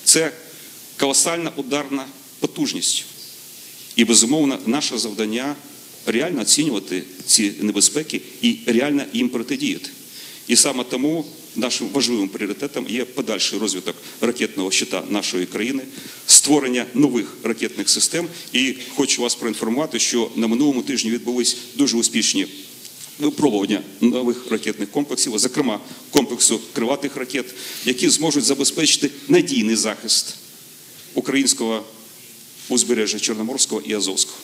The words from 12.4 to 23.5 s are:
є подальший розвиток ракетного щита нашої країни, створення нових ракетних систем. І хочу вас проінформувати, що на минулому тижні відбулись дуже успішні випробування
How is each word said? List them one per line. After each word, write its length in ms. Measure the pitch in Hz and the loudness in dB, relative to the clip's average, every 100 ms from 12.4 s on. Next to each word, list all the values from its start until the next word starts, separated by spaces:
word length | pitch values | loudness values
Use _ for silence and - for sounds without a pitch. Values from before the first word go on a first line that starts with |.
| 104 101 143 143 - | -4 -4 -4 -6 -4
є 160 | 120 123 | -4 -4
подальший 540 | - 120 104 - 101 | -4 -4 -2 -2 0
розвиток 360 | 107 92 87 85 - - | -2 -2 -4 -8 -12 -2
ракетного 500 | 117 120 110 - 95 | -2 0 -2 -2 0
щита 320 | 92 - 95 92 | 0 0 -4 -2
нашої 360 | 101 92 90 87 | -2 0 -2 -2
країни, 380 | 98 113 135 131 - - - - | -2 -2 -2 -6 -12 -14 -12 6
створення 580 | - - 147 131 123 117 | 6 8 6 6 0 0
нових 440 | 120 135 120 95 - | 4 6 6 -2 -4
ракетних 460 | 110 110 - - 101 | -2 0 -2 -2 2
систем. 380 | 110 - 165 170 - - | 2 2 0 -2 -6 -2
І 200 | 123 131 127 - - | 2 2 0 -8 0
хочу 260 | 131 - | 2 4
вас 140 | 120 - | 0 0
проінформувати, 640 | 120 110 113 120 156 120 | -2 -2 0 0 0 0
що 320 | - 120 110 110 | 2 2 0 0
на 120 | 113 | 2
минулому 340 | 117 147 131 | 4 4 4
тижні 300 | 123 123 110 | 0 0 0
відбулись 460 | 117 120 123 120 - - - | 0 0 0 0 -2 -8 0
дуже 220 | 139 117 | 2 4
успішні 500 | 113 117 104 95 92 - - - - - - - | 2 2 2 0 -2 -6 -16 -18 -18 -16 -18 -2
випробування 600 | 147 143 147 | -2 2 2